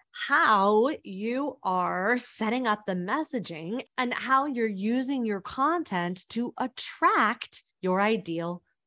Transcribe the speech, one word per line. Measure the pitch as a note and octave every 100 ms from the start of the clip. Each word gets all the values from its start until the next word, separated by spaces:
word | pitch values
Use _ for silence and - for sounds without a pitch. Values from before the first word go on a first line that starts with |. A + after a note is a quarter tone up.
| _
how | - - D4 D#4 G#3 G3+ G#3+ B3+ D#4+
you | - F#3+ G#3+ B3+ D4 C#4+
are | F#3+ F#3 F3 F3+ G3 B3
setting | - - A3 B3 A#3+
up | G#3+ G#3
the | F3+
messaging | F3+ C4+ D#4 B3 E3+ D#3+ E3 A#3+ - -
and | B3
how | - A3 C4+ D4
you're | A#3+ A3
using | G3 G#3 B3 B3+ C4+ A3+
your | G3
content | - - C#4+ F4 D4+ F#3 F3 F#3 -
to | A3+ A#3+ -
attract | B3+ - - - E4+ G4 G#3+ A#3 - - - _
your | F#3 F#3
ideal | G#3 A3 - E3 E3+ F3 _ _